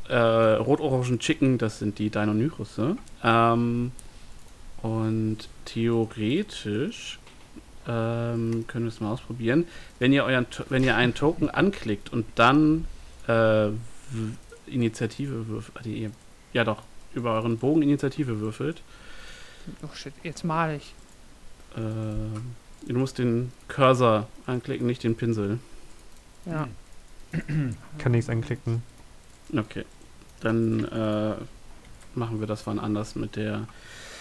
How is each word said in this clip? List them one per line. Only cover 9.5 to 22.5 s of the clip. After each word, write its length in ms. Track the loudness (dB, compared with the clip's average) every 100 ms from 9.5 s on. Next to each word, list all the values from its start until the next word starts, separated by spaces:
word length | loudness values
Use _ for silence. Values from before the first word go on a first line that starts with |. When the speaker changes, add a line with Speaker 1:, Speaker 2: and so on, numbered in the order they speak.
| 2 2 -6 -18 2
Speaker 1:
Wenn 140 | 4
ihr 120 | 6
euren 240 | 4 2 0
To-, 140 | -4 -2
wenn 160 | 2
ihr 120 | 4 4
einen 180 | 4
Token 340 | 4 2 2 0
anklickt 640 | 4 2 2 -2 -4 -2
und 140 | -4 -2
dann, 500 | 6 8 8 6 4 0 -8 -14 -8 2
äh, 60 | 4 6 6 4
w-, 20 | 0 -6 -12 -8 -6 -4 -6 -14 -18 -6
Initiative 800 | 0 0 0 -4 -4 -6 -6 -6
würfelt, 280 | -8 -8 -12
also 100 | -8
ihr, 200 | -6 -8 -10 -18 -20 -4
ja 120 | 0
doch, 180 | 2 0 -6 -16 -10
über 180 | -4 0
euren 220 | 2 2 0
Bogen 220 | 4 4
Initiative 580 | 4 2 0 -2 -2 -2
würfelt. 420 | -4 -4 -6 -6 -14 -20 -16 -16 -14 -16 -18 -16 -16 -12
Speaker 2:
Oh 60 | -12
shit, 180 | -12 -14 -12
jetzt 220 | -12 -6
mal 300 | -2 0 0 -2
ich. 160 | -10 -18 -20 -20 -20 -18 -18 -18 -12 -6
Speaker 1:
Äh, 40 | -4 -4 -4 -4 -4 -6 -10